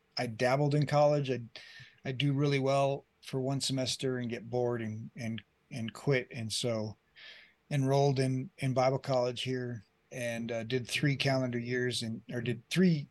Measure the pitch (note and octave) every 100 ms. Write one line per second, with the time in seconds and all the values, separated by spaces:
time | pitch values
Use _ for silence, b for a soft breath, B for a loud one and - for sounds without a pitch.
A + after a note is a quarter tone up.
0 | _ - B2+ A2 B2 C3+ D3 D3 C#3+ D3
1 | D3 D3 C3+ A#2+ A#2 - B B B B
2 | C3+ B2+ C#3+ C#3 C#3+ C#3+ C3 C#3 C#3 C#3
3 | - _ - C3+ C3 C#3 - C3+ B2+ -
4 | C3+ B2+ A#2+ A2+ A#2 B2 A#2+ A#2+ A2 A2
5 | A2+ - A2+ A2+ - _ _ C3 A2+ -
6 | - C3 B2 - A2 - B2 A2 A2 G#2
7 | _ B B B B B _ D3 C3+ C#3
8 | C#3+ C3+ C3 C3 C3+ - C3+ B2+ B2+ C3+
9 | - B2+ B2 A#2+ B2+ B2+ B2 A#2+ - _
10 | _ C3+ A#2+ A#2 A#2 A#2 A2+ B2+ A#2 -
11 | D3 C3+ C#3 C3 B2+ A#2+ A#2+ B2+ B2 A#2
12 | A2+ A2+ - B2 A#2 A#2+ - E3 F#3 D#3
13 | -